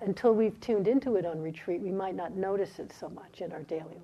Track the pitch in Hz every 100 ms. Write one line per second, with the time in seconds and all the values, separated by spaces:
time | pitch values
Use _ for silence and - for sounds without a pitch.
0 | 196 190 240 220 220 214 - 214 190 269
1 | 262 208 170 160 160 160 - 175 196 190
2 | 190 190 170 190 190 202 185 - - -
3 | 156 175 - - 175 151 147 160 160 170